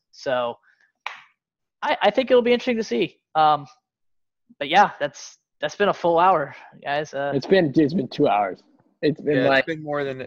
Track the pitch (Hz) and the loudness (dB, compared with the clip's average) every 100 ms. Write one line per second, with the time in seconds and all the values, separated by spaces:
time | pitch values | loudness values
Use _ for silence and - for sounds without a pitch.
0 | _ - 143 123 120 - _ _ _ _ | _ -12 -4 -2 -2 -6 _ _ _ _
1 | - - _ _ _ _ _ - 247 - | -16 -16 _ _ _ _ _ -10 -4 0
2 | 202 233 254 247 240 240 254 226 208 233 | 0 0 2 2 4 0 0 -4 -4 -4
3 | 170 _ _ 156 156 147 143 _ _ _ | -4 _ _ 2 2 2 -2 _ _ _
4 | _ _ _ _ _ - 143 185 185 - | _ _ _ _ _ -10 0 4 4 0
5 | 147 - - - _ - 151 - 202 - | -8 -8 -20 -20 _ -8 -6 0 0 0
6 | 175 170 185 165 139 - - - 139 147 | 0 4 4 2 -2 -10 -20 -14 -6 -6
7 | 156 135 143 139 - 190 156 143 147 170 | -6 -6 -4 -4 2 2 2 2 2 0
8 | 123 - 135 101 98 90 _ _ _ - | -4 0 2 2 0 -6 _ _ _ -6
9 | 151 - 143 143 135 135 165 156 151 147 | -4 -2 -2 0 2 2 0 -6 -6 -6
10 | 139 131 | -6 -8